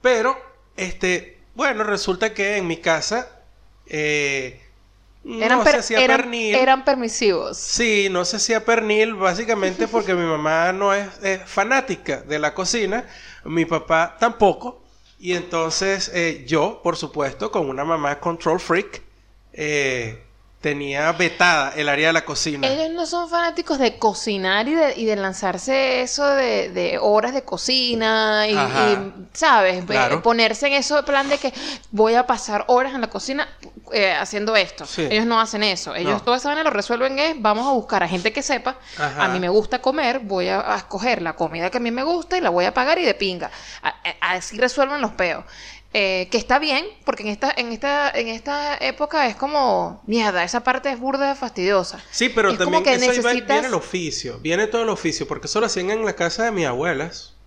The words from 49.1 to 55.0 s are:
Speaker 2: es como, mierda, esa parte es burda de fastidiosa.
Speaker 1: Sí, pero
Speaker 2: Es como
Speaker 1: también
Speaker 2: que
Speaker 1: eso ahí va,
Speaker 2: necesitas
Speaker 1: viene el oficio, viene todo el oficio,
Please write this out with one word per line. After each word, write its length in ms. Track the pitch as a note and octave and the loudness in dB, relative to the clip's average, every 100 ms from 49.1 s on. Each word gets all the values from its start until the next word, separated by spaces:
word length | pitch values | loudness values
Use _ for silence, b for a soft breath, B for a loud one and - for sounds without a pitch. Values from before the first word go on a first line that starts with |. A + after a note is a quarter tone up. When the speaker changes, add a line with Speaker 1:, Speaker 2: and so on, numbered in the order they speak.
| D#4 B3+ | 0 0
Speaker 2:
es 80 | G3+ | 0
como, 680 | C#4 D4 B3+ F#3 F3 F3 - | -2 0 2 2 -2 -8 -2
mierda, 340 | A#3 G#3+ F#3 F3 | 0 2 0 0
esa 180 | A#3+ | -2
parte 260 | A#3+ B3+ C#4 | 0 -2 -2
es 80 | B3 | -4
burda 300 | C4 C4+ C#4 | -4 0 0
de 80 | C#4 | -2
fastidiosa. 640 | A#3+ G3 F#3 G3+ F3 - - | -6 -2 2 2 0 -10 -10
Speaker 1:
Sí, 180 | - A#3+ | -2 0
pero 200 | A3+ G3+ | 2 2
Speaker 2:
Es 60 | G#3+ | 2
como 180 | F3+ F#3 | 2 4
Speaker 1:
también 40 | A#3 | 4
Speaker 2:
que 60 | |
Speaker 1:
eso 180 | B3 B3 | 4 4
ahí 60 | B3 | 2
va, 60 | A#3 | 2
Speaker 2:
necesitas 220 | B3 A#3+ C#4+ | 0 2 0
Speaker 1:
viene 100 | C4 | 2
el 60 | |
oficio, 640 | F#3+ - F#3 D#3+ - B2+ A#2 | -2 -2 -6 -4 -6 -8 -8
viene 280 | D#3 F3 G#3+ | -2 0 2
todo 160 | A#3 | 0
el 60 | A3+ | 0
oficio, 380 | F#3+ | 0